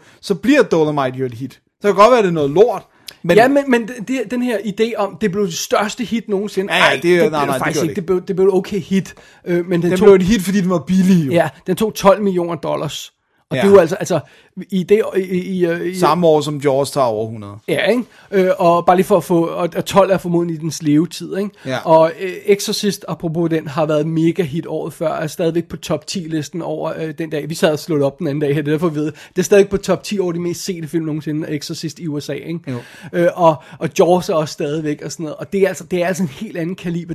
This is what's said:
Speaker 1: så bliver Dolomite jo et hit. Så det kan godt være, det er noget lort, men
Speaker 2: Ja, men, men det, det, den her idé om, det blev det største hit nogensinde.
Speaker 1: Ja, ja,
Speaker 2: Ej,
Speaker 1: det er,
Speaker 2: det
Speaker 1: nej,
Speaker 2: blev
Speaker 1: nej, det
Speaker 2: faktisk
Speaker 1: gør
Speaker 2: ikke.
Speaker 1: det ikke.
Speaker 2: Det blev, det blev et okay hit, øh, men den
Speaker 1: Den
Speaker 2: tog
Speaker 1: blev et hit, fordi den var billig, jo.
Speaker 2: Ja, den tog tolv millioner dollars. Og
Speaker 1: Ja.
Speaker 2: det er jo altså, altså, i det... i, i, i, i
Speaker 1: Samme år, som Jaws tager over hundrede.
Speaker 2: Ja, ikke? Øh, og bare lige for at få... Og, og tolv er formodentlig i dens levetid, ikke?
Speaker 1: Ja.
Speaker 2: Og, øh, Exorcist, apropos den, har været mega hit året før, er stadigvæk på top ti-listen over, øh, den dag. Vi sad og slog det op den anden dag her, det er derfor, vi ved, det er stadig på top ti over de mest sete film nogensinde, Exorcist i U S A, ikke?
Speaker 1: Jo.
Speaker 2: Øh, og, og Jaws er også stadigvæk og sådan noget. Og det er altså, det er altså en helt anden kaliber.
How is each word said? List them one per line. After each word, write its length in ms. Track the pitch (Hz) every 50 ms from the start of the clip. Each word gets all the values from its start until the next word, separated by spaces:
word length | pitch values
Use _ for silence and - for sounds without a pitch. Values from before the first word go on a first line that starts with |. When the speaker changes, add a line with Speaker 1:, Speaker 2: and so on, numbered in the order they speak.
| - _ _ _
Speaker 1:
så 140 | - - 196
bliver 280 | 151 - 233 285 285
Dolomite 560 | 220 - 180 165 156 151 151 143 135 131 127 131
jo 80 | 131
et 80 | 123 117
hit. 180 | 110 135 131
Så 360 | - _ _ _ _ _ - 202
det 80 | 185
kan 80 | 190 208
godt 80 | 240
være, 100 | 254 233
det 60 | 202 180
er 40 |
noget 180 | 170 156 143 139
lort, 320 | 147 180 226 240 190 175 - _ _ _ _ - - _
men 140 | - 170 175
Speaker 2:
Ja, 120 | 214 240 269
men, 160 | 277 285 277 277
men 200 | 247 240 226 196
det, 200 | 247 240 180 -
det, 220 | 262 269 254 190
den 120 | 247 247
her 160 | 247 247 233 -
idé 360 | 226 214 - - 220 233 220
om, 200 | 208 202 196 180 -
det 120 | 214 202
blev 140 | 170 208 202
det 80 | 180 165
største 500 | - - - 247 220 202 208 - - 233
hit 240 | 165 214 233 - -
nogensinde. 440 | 202 190 214 196 - 190 190 156 160
Speaker 1:
Ja, 40 | 185
ja, 60 | 180 147 139
Speaker 2:
Ej, 60 | 131
Speaker 1:
det 160 | 165 170 180 175
er, 40 |
Speaker 2:
det 100 | 160 156
Speaker 1:
nej, 80 | 156 147 143
Speaker 2:
blev 20 | 143
Speaker 1:
nej, 80 | 135
det 80 | 131 -
Speaker 2:
faktisk 160 | - 151 143
Speaker 1:
gør 20 |
Speaker 2:
ikke. 80 | 120 107
Speaker 1:
det 0 |
ikke. 60 | 98
Speaker 2:
Det 100 | 135 143
blev, 200 | 170 185 180 180
det 100 | - 185
blev 100 | 175 190 196
et 60 | 190
okay 260 | 180 180 - 214 190
hit, 340 | 139 - 190 190 - - - - - - _ _ -
øh, 200 | 180 175 175 170 185
men 140 | 180 170
den 80 | 170 175
Speaker 1:
Den 80 | 180 180
Speaker 2:
tog 80 | 214
Speaker 1:
blev 80 | 202 196
et 80 | 185
hit, 200 | 185 180 233 240
fordi 180 | 170 190 185 208
den 100 | 175 185
var 80 | 185 165 127
billig, 400 | - 185 190 180 185 190 170 151
jo. 60 | 131
Speaker 2:
Ja, 160 | 165 170 160 147 - - -
den 100 | - 180
tog 180 | - 220 214 -
tolv 280 | - - 196 - 202
millioner 320 | 208 196 180 180 170 170 170
dollars. 580 | - 165 151 147 139 156 143 - - - - _ _ _ _ _ _ _ -
Og 60 | 175
Speaker 1:
Ja. 60 | 185
Speaker 2:
det 60 | 202 196
er 40 |
jo 60 | 196 196
altså, 180 | 170 156 190
altså, 240 | - - - - - - - _ _ _ _ - 185 180 -
i 120 | 196 185
det... 200 | 170 202 208 220 220 - -
i, 40 | 196
i, 460 | 190 185 190 180 180 185 185 185 175
i, 160 | 165 170 175 170 175
i 40 | 185 185
Speaker 1:
Samme 280 | 170 147 156 180 175
år, 140 | 160 156 151
som 160 | 143 151 151
Jaws 340 | 143 135 143 131 139 143 131
tager 140 | - 143 131
over 200 | 117 107 104 113
hundrede. 260 | 110 117 110 104 101 104 110 - -
Speaker 2:
Ja, 180 | 160 139 123
ikke? 160 | 185 226 254 - - _ - - -
Øh, 200 | 196 196 185 185 180 -
og 280 | 185 170 170 170 170
bare 100 | - 180
lige 100 | 185 185
for 100 | - 208
at 80 | 170 -
få... 220 | - 180 170 165
Og, 220 | 160 156 175 175 170 -
og 80 | 190 -
tolv 260 | - 156 196 - 190
er 80 | 185 170
formodentlig 380 | - 180 170 170 175 175 165
i 40 | 151
dens 220 | 165 165 - -
levetid, 540 | 165 147 147 151 175 165 - - 175 - 160
ikke? 140 | 190 208 196 - _ -
Speaker 1:
Ja. 120 | 131 127 117 -
Speaker 2:
Og, 280 | 175 160 160 160 165 - 156
øh, 120 | 196 180 180 170 -
Exorcist, 580 | 208 202 202 - 226 196 - 214 202 - - - -
apropos 420 | 165 - 180 165 151 175 170 160
den, 160 | 165 156 151
har 200 | 151 135 165 156
været 200 | 156 151 147 151
mega 360 | 165 160 160 160 170 160 -
hit 240 | 180 135 143 165 147
året 260 | - 156 156 151 165
før, 160 | - - 165 156
er 140 | 139 143 160
stadigvæk 420 | 151 - - 175 165 165 170 165 -
på 80 | -
top 300 | 165 - - 160 143 -
ti-listen 560 | - - 196 160 160 160 156 143 - - 170
over, 300 | 147 151 156 156 156 160 156 160
øh, 120 | 160 160 147 -
den 120 | 165 156
dag. 180 | 156 147 147 147
Vi 40 | 165
sad 180 | - 196 160
og 60 | 151 147
slog 200 | - - 156 143
det 80 | 139
op 120 | 135 139 -
den 80 | 180
anden 140 | 139 139 151
dag 140 | 151 139 143
her, 80 | 156
det 60 | 147 147
er 60 | 156
derfor, 140 | 147 180 170
vi 120 | 147 151
ved, 60 | 151
det 320 | 156 - - - - - 180
er 40 |
stadig 260 | 175 - 208 196 196 196
på 80 | 202
top 260 | 190 - 196 175 - -
ti 140 | - 208 190
over 140 | 180 175
de 80 | 170 170
mest 240 | 175 175 165 - -
sete 240 | - 185 165 160 143
film 160 | 175 170 160
nogensinde, 440 | 156 147 156 - 156 151 151 160 -
Exorcist 480 | 156 143 - - 165 - - 156 - -
i 100 | 175 156
U 120 | 143 147
S 80 | 143 -
A, 40 |
ikke? 280 | 139 131 - 156 170 165 170
Speaker 1:
Jo. 100 | 143 127 120 - - - - - 160
Speaker 2:
Øh, 160 | - 175 170 170 -
og, 280 | 180 175 165 156 - - - - -
og 100 | 170 160 - -
Jaws 300 | 180 165 180 180 170 -
er 60 | 185
også 180 | 156 156 147
stadigvæk 500 | - - 165 143 151 160 156 151 151 -
og 100 | 151 160
sådan 120 | - - 160
noget. 120 | 151 -
Og 160 | - 147 -
det 100 | 202 196
er 60 | 190 180
altså, 160 | 180 - 170
det 180 | - 180 175
er 40 | 175
altså 160 | 180 185 156
en 60 | 190 135
helt 280 | - - 214 208 -
anden 180 | 180 160 175 190
kaliber. 380 | - - 185 165 175 170 170